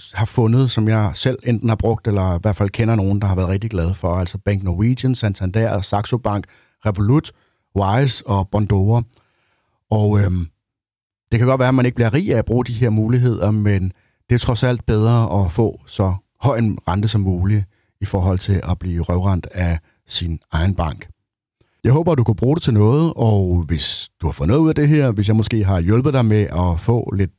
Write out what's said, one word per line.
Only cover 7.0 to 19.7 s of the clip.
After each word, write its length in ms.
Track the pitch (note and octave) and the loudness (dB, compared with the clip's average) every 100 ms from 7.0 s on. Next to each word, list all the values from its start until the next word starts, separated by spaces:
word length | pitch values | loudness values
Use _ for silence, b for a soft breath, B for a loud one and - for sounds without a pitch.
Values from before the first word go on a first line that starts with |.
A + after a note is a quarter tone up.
| G2+ D3 - - _ _ _ G2 | 2 0 -2 -10 _ _ _ -2
Wise 520 | G2 A#2 C#3 - - | 0 2 0 -2 -2
og 220 | G2 F#2+ | -2 0
Bondora. 520 | G#2 G2+ G2+ G2+ A#2+ A#2+ b b b b b b b _ | -2 0 2 2 0 -2 b b b b b b b _
Og, 280 | A2 G#2 G#2 | 0 2 2
øhm, 280 | G2 F2+ E2+ _ _ _ _ _ _ _ _ | 2 -2 -4 _ _ _ _ _ _ _ _
det 80 | A#2 | 0
kan 80 | B2 | 2
godt 120 | C3 | 2
være, 80 | B2+ | 2
at 80 | C3 | 2
man 100 | B2 | 0
ikke 100 | A#2+ | 0
bliver 180 | A2+ | 0
rig 200 | D3 G#3 | 0 0
af 40 | C#3 | -2
at 80 | B2 | 0
bruge 200 | A#2+ A#2+ | -2 -2
de 80 | |
her 160 | A2+ A#2+ | -2 0
muligheder, 600 | A2 A2 B2 B2 A2 G2 | 2 2 2 2 0 0
men 400 | G#2+ G#2 G2 F#2 - _ _ - | 0 0 0 -2 -6 _ _ -2
det 60 | B2 | 0
er 40 | |
trods 240 | - A#2 | 0 0
alt 220 | B2+ A#2+ - | 0 -2 -2
bedre 600 | G#2+ A2 A#2 A2+ G2 F2+ | 0 2 2 2 0 0
at 60 | |
få 300 | G2 A2 - - | 0 -2 -2 -8
så 280 | - F#2+ F#2+ - _ | -2 -2 -2 -8 _
høj 160 | C3+ A#2 | -2 0
en 220 | A2 - - | -2 -2 -4
rente 200 | F#2+ G#2+ | -2 0
som 140 | G#2+ | 0
muligt 440 | F#2+ F2 F#2+ G#2+ F#2+ _ _ _ | 0 0 0 0 -2 _ _ _
i 40 | G2+ | -4
forhold 340 | G2 F#2 F#2 | -2 0 0
til 220 | - F#2+ - | 0 -2 -2
at 100 | F#2 | -4
blive 240 | F2+ E2+ | -4 -4
røvrendt 440 | D#2+ F2+ G2 F2+ - | -2 -2 0 -2 -4
af 280 | F2+ F2 | -4 -2